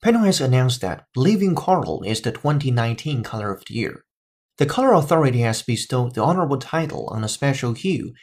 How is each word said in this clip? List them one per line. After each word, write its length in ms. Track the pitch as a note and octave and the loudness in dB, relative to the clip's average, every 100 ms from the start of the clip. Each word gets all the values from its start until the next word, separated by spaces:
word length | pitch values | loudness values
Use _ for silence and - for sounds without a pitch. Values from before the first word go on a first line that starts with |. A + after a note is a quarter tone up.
Pantone 220 | G#3+ A#3 G3+ | 2 4 4
has 140 | F#3 | 2
announced 400 | C3 B2+ B2+ B2 | 4 4 4 0
that 240 | F#2 E2 - - | -4 -8 -8 0
Living 400 | C#3 G#3+ G3 E3 | 2 4 2 0
Coral 460 | - F#3 F#2 D#2 | 2 0 0 -4
is 160 | F#2+ A2 | -4 -4
the 100 | A#2+ | -4
twenty 400 | - C#3+ D3 C3 | -4 0 0 2
nineteen 540 | B2 A#2 A2+ D3+ C#3 | 0 0 -2 -4 -4
color 280 | A2 A2 G#2 | -4 -6 -6
of 120 | G2 | -8
the 100 | - | -8
year. 300 | A#2 - - _ _ _ _ _ - | -6 -6 -6 _ _ _ _ _ -2
The 80 | C#3+ | 0
color 260 | - C4 | 2 4
authority 480 | G3+ D3 E3 C#3+ A#2+ | 4 4 2 4 2
has 220 | A#2 A2+ | 0 -2
bestowed 520 | - A2+ - C3 B2 | -2 -4 -2 -2 -2
the 80 | A2 | 0
honorable 360 | A#2 F3+ D#3+ C#3 | 0 2 0 -2
title 500 | C3 D#3+ D#3 D2 - | -2 -4 -4 -6 -8
on 160 | A2 | -6
a 40 | A2 | -6
special 440 | - C#3 C3+ B2 | -2 -2 0 -2
hue 400 | A2+ F#3+ D#3+ - - | -4 -2 -2 -4 -12